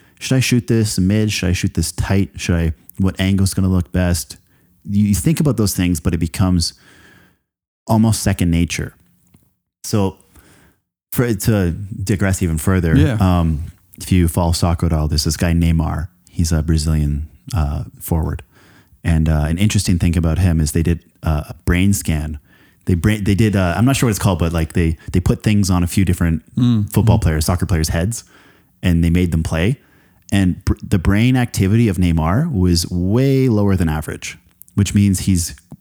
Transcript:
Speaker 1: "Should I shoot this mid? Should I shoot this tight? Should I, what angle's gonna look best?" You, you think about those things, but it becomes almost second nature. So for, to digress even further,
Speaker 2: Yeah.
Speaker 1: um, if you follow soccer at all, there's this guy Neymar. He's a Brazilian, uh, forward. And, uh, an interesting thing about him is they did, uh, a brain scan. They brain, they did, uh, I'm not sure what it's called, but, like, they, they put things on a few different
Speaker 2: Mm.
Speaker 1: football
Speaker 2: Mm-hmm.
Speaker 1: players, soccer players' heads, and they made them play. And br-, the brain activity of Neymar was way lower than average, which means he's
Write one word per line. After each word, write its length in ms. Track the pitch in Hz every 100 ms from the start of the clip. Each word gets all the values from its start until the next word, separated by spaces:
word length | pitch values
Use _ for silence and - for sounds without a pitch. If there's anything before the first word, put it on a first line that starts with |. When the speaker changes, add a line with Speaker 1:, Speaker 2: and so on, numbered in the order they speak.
| _ _
Speaker 1:
"Should 160 | - 131
I 40 |
shoot 280 | - 123 -
this 300 | 113 107 -
mid? 320 | 92 107 107
Should 180 | - 90
I 40 |
shoot 200 | 90 98
this 180 | - 82
tight? 400 | - - 98 95 -
Should 160 | - 85
I, 180 | 82 - - -
what 220 | 95 95
angle's 340 | 95 95 95
gonna 140 | 98 92
look 240 | 92 -
best?" 460 | 92 90 87 - - _ _ _ _ -
You, 200 | 101 104
you 100 | 98
think 240 | 160 160
about 180 | 151 110
those 180 | 101 -
things, 240 | 90 85
but 140 | 92
it 40 | 85
becomes 540 | 85 - 92 87 - - - - - _ _ _ _ _ _ _ -
almost 340 | 110 113 104
second 260 | 104 95 87
nature. 420 | 82 85 - - _ _ _ _ _ _ _ _ _
So 340 | - 107 95 - _ - _ _ _ _ _ _ -
for, 220 | - 120
to 380 | 98 - 107 87
digress 680 | 82 98 - 98 95 98 95
even 160 | 87 80
further, 380 | 101 92 82 131
Speaker 2:
Yeah. 220 | 151 107
Speaker 1:
um, 460 | 92 87 82 76 - - _ -
if 100 | -
you 160 | 92 82
follow 260 | 92 85
soccer 320 | - 90 85 82
at 80 |
all, 140 | 78 76
there's 180 | 76 82
this 120 | -
guy 140 | 87
Neymar. 540 | 85 85 82 82 82 90 _ _
He's 220 | - 82
a 120 | 80
Brazilian, 680 | 76 80 78 78 73 71 76 - -
uh, 300 | 78 73 - - -
forward. 420 | - 82 80 - - _ - - _ _
And, 240 | 87 80 80
uh, 180 | 78 76
an 80 | 82
interesting 420 | 107 101 - 87
thing 160 | 87 85
about 200 | 82 80
him 200 | 90 80
is 100 | 76
they 100 | 85
did, 200 | 82 82 _ _
uh, 200 | 82 76 -
a 40 | - -
brain 260 | 87 101
scan. 460 | 95 - 78 78 73 _ _ _ _ -
They 100 | 85
brain, 280 | 104 107 101
they 100 | 95
did, 200 | 110 98
uh, 200 | 90 82
I'm 80 | 123
not 100 | 131
sure 100 | 123
what 40 |
it's 80 | 98
called, 200 | 101 85
but, 140 | 85
like, 200 | 82 78
they, 240 | 92 82 78 -
they 80 | 90
put 240 | - 117
things 260 | 110 104 92
on 140 | 90
a 40 | 90
few 160 | 98 90
different 380 | 87 85 80 _ -
Speaker 2:
Mm. 360 | 123 113 101
Speaker 1:
football 260 | - 113 110
Speaker 2:
Mm-hmm. 60 |
Speaker 1:
players, 220 | - 78 80
soccer 200 | 87 92
players' 240 | 80 82
heads, 340 | 82 92 117 - _ _ _ _ _
and 220 | 92 82
they 60 | 85
made 220 | 90 87
them 120 | 82
play. 360 | 80 80 98 143 _ _ _ _ -
And 320 | 101 92 - -
br-, 80 | -
the 180 | - 98
brain 360 | 98 101 123 127
activity 540 | 120 - 95 113 113
of 80 | 90
Neymar 540 | 90 80 80 113 170
was 380 | 101 90 85 -
way 600 | 90 92 120 139 135 131
lower 260 | 104 101 92
than 140 | 82
average, 480 | 78 - - - - _ _ - 101
which 200 | 95 101
means 260 | 101 92
he's 340 | - 90 87 - _ -